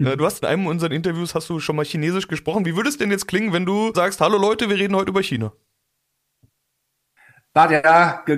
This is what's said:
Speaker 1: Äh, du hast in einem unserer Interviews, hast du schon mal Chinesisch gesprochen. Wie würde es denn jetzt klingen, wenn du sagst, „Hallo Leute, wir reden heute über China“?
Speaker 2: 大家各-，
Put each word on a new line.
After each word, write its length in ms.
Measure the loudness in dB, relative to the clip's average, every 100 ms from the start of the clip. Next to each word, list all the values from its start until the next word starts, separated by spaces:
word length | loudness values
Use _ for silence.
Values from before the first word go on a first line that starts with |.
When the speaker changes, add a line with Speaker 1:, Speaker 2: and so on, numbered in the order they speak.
Speaker 1:
Äh, 160 | -2 0
du 80 |
hast 180 | -2 -2
in 60 | -2
einem 180 | -2 -2
unserer 240 | -2 -2
Interviews, 440 | -2 -4 -4 -4
hast 140 | -6 -6
du 120 | -6
schon 160 | -4 -4
mal 80 |
Chinesisch 440 | -4 -2 -2 -2 -4
gesprochen. 360 | -6 -4 -2
Wie 120 | -2 -2
würde 120 | -2
es 100 | -2
denn 120 | -2
jetzt 180 | -2 -2
klingen, 240 | -2 0
wenn 140 | -2 0
du 260 | -2 0
sagst, 260 | 0 0 2
„Hallo 180 | 2 4
Leute, 300 | 2 0 0
wir 100 | 0
reden 180 | 0 0
heute 140 | 0
über 120 | -2
China“? 300 | -2 -4 -6 -8 _ _ _ _ _ _ _ _ _ _ _ _ _ _ _ _ _ _ _
Speaker 2:
大 140 | 4 4
家 560 | 6 6 6 6 0
各-， 120 | -2